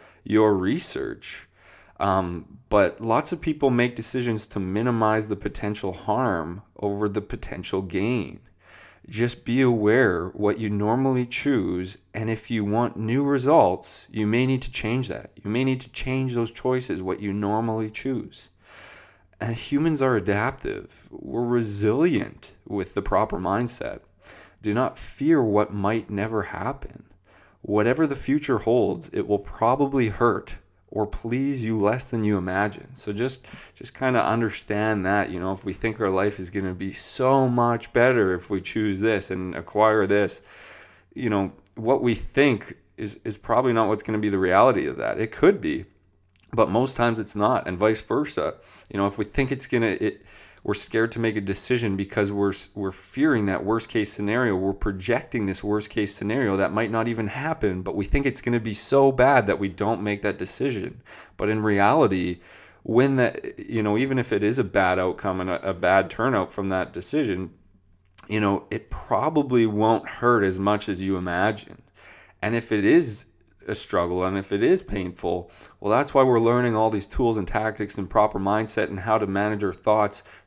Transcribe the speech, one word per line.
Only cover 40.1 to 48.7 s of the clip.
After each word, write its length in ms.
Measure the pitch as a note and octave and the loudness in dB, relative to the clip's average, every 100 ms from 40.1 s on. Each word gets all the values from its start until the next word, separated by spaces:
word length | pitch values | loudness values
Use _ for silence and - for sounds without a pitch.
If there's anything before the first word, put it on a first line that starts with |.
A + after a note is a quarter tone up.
| G#2 G2 - - - - - - _ _ - | 4 2 -2 -18 -20 -20 -20 -20 _ _ -6
you 160 | A#2 | -2
know, 200 | G2+ F#2+ - _ | 0 -2 -6 _
what 300 | - A2+ C3+ | -6 0 2
we 100 | B2 | 2
think 640 | G#2+ - - C#3+ G#2+ - - _ - | 0 0 2 4 2 -4 -18 _ -12
is, 240 | G#2 - A2 | -12 -8 -10
is 140 | G#2 | -10
probably 340 | - A#2 C3 | 0 2 4
not 140 | A2+ G#2 | 2 2
what's 160 | G#2+ | 0
gonna 160 | - G#2+ | -2 -2
be 100 | G#2+ | 0
the 80 | G2 | 2
reality 480 | F#2 F#2 B2+ G#2 D#2 | 4 6 6 4 -2
of 120 | A#1+ | -2
that. 220 | A1 - | -4 -4
It 120 | A2 | -6
could 280 | - E3+ F#3+ | 4 4 4
be, 260 | E2 C2 - _ _ _ _ _ _ | 0 -4 -8 _ _ _ _ _ _
but 160 | A2+ A2 | 0 2
most 260 | G#2 C3 - | 2 0 0
times 240 | A#2+ A2 | 0 0
it's 160 | G2+ G#2 | -6 0
not, 320 | G#2 B2 - | 0 0 -2
and 80 | F2+ | 0
vice 260 | G#2+ A2 | 2 0
versa. 520 | - A#2+ D3 - D2+ - - | -2 -2 -2 -4 -4 -6 -16